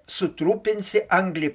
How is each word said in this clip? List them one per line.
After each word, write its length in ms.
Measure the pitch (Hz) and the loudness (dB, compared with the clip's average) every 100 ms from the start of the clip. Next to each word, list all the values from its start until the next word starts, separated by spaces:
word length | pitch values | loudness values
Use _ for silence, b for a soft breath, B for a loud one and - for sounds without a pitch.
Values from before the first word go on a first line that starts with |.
sutrupinsi 960 | - - 180 - 160 - 208 208 190 214 - | -14 -4 -4 0 0 2 0 -2 -2 -2 2
anglį 400 | 180 185 160 151 | 2 2 -2 -4